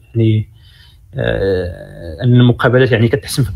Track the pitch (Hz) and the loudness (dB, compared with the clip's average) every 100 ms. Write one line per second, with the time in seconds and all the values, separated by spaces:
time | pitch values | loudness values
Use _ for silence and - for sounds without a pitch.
0 | _ 113 110 110 - - - - - - | _ -2 0 0 -4 -14 -20 -20 -20 -20
1 | - 135 117 107 98 92 87 92 95 98 | -16 -6 -4 -2 -2 -2 -4 -10 -18 -18
2 | 85 - 123 123 123 120 127 123 131 110 | -16 -6 2 4 4 2 2 2 2 2
3 | 113 107 - - 120 | 0 -2 -4 -4 -4